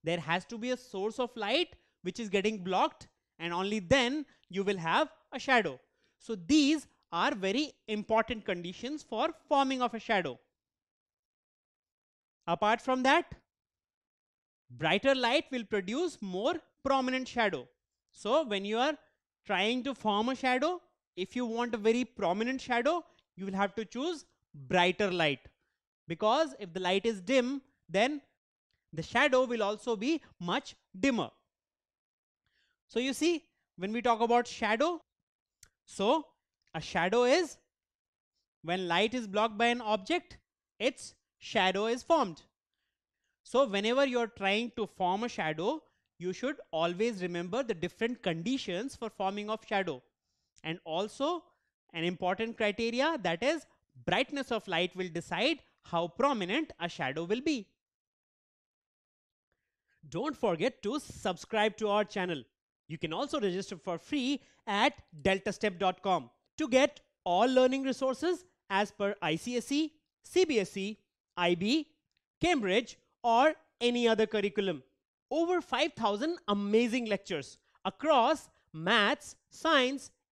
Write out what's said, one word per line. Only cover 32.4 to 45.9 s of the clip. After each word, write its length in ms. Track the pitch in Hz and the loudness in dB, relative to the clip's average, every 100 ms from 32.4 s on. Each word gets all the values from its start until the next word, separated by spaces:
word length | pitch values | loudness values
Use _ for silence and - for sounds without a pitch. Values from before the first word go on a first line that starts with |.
| _ _ _ _ _ | _ _ _ _ _
So 120 | 220 | -2
you 120 | 254 | -2
see, 320 | 269 320 330 _ _ _ - | 0 0 0 _ _ _ -8
when 160 | 190 | -4
we 80 | 226 | -2
talk 200 | 240 226 | 2 2
about 260 | 233 240 240 | 4 4 2
shadow, 560 | - 214 220 302 339 _ _ _ _ _ _ - _ | -4 -2 2 0 0 _ _ _ _ _ _ -20 _
so 420 | _ - 202 311 294 _ _ _ _ 165 | _ -2 2 2 0 _ _ _ _ -10
A 40 | |
shadow 440 | - 185 175 226 | -4 0 2 4
is 320 | 247 311 330 - _ _ _ _ _ _ _ _ _ _ | 4 4 2 -6 _ _ _ _ _ _ _ _ _ _
when 240 | 160 180 180 | -4 -4 2
light 280 | 170 220 | 2 2
is 120 | 254 214 | 0 -2
blocked 300 | 196 226 208 | 0 0 2
by 100 | 233 | 0
an 140 | 240 | 2
object, 560 | 220 214 196 330 - - _ _ _ _ | 0 -2 0 -2 -2 -20 _ _ _ _
its 360 | 233 - - _ _ _ | -4 -4 -18 _ _ _
shadow 480 | - 226 190 190 220 | -4 2 2 2 -2
is 160 | 247 | -2
formed. 400 | - 330 220 156 _ _ _ _ _ _ _ _ _ _ | 2 2 2 -4 _ _ _ _ _ _ _ _ _ _
So 220 | - 240 269 | -2 2 2
whenever 380 | 196 214 254 | 2 2 2
you're 220 | 277 247 233 | 2 2 -2
trying 460 | - 196 202 240 - | -2 0 0 -2 -6
to 100 | 202 | -8
form 380 | _ 180 190 | _ -2 0
a 40 | 233 | -4
shadow, 520 | - 160 156 185 311 _ | -4 -4 -2 -2 -4 _